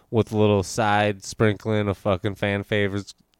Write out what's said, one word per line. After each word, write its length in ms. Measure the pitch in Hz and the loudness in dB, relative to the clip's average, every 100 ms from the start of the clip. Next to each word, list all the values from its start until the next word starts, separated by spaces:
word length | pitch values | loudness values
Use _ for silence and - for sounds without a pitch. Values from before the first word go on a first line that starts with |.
| - | -4
with 200 | 113 101 | -2 0
a 60 | 107 | 2
little 260 | 107 104 | 4 4
side 600 | 90 - 107 104 104 98 | 0 -2 0 2 0 -2
sprinkling 640 | - - 110 98 113 107 101 | -8 0 0 0 -2 -2 -2
of 100 | 95 | -2
fucking 380 | - 101 107 95 | -2 -2 -2 -4
fan 280 | 104 101 | -2 -2
favorites, 500 | 98 107 101 101 95 - _ _ | -2 0 0 -2 -8 -14 _ _